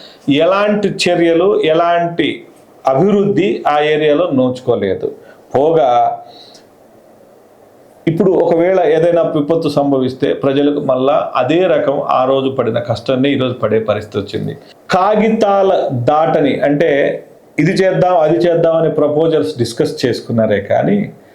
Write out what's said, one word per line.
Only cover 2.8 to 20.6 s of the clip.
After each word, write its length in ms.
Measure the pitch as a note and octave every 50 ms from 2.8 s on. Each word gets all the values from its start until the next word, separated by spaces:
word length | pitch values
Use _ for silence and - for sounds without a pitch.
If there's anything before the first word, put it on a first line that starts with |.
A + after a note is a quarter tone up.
| - -
అభివృద్ధి 760 | C3+ C3+ F3 G3+ G3+ G#3 G3 - C3 C#3 F3+ G#3 - - - -
ఆ 120 | D3 D3
ఏరియాలో 500 | D3+ D3+ D#3 D3+ D#3 D3+ D3 D3+ F3+ F3 D3
నోచుకోలేదు. 800 | B2+ B2+ B2+ B2 - - B2 A#2+ G2 G2+ G2 F#2 - - - - - - - - - - - -
పోగా 640 | B2 C3+ B2+ A#2+ B2 B2 B2 A#2+ A#2+ A#2+ A#2 A#2 - - - - - - - - - - - _ _ - - - - - - - - - - - - - - - - - - - - - - - - - -
ఇప్పుడు 240 | D#3+ - G#3 F#3
ఒకవేళ 480 | F3+ E3+ E3+ E3+ E3+ E3 E3 F3+ F#3+ F#3+
ఏదైనా 420 | F3 D3+ D#3 E3 D#3+ F3 E3 E3+
విపత్తు 480 | D#3+ - - D#3 C#3+ - E3 D#3+ E3 D3+
సంభవిస్తే 640 | C#3+ D3+ C#3+ C#3+ C#3 C3 C3 B2+ B2+ - - D3+ E3+
ప్రజలకు 460 | - - C#3 C3+ C#3+ D3 C#3+ D3 D3
మళ్ళా 520 | C#3+ C3+ B2+ B2+ C3 C3+ D3 - - - -
అదే 320 | - B2+ B2+ D#3 E3+ F#3+ F3+
రకం 360 | E3 C#3+ D3 C#3 C#3 D3+ D3 -
ఆ 160 | - C3 B2+
రోజు 240 | B2+ C3+ C3+ C3 C3+
పడిన 300 | C3 - A#2+ A2+ A2 A#2+
కష్టాన్ని 520 | A#2 - A#2 - - - C3+ B2+ C3 C#3+
ఈరోజు 220 | C#3 B2 B2+ B2+ A#2
పడే 260 | - - G#2+ G#2+ A2
పరిస్థితి 400 | A2 - G#2 G#2 G2 - - G#2+
వచ్చింది. 380 | G2 - - G#2 G#2 G#2 - - - - - - - -
కాగితాల 1000 | - F#3 F3+ G3+ G#3+ G3+ G3+ A3+ A3 G#3+ G#3 G3+ G3 G3 F#3+ F#3+ F3+ D#3 - C#3+
దాటని, 680 | C#3 B2 A#2 C3+ D3 D3+ D#3+ E3 D#3+ E3 D3+ C#3 - -
అంటే 640 | - C#3+ D3 C#3+ E3+ D#3+ C#3+ C#3 D3 C#3 - - - - - - - - - -
ఇది 120 | D3+ E3
చేద్దాం, 460 | F#3+ D#3+ F#3+ F#3+ F#3 - F3+ F3+ F3+ F3
అది 200 | D#3 D3+ D#3+ E3
చేద్దాం 380 | E3+ F3 E3 E3 E3 E3 E3
అని 140 | D#3+ D#3+ D#3
ప్రపోజల్స్ 680 | - - D3 D3 D3 D3 E3 D#3+ D#3 D3+ D3 D3 - B2+
డిస్కస్ 480 | A#2+ A2+ - - D#3 - - - -
చేసుకున్నారే 560 | B2 A2 - - - A#2 A2+ A2 G#2+ G#2 G2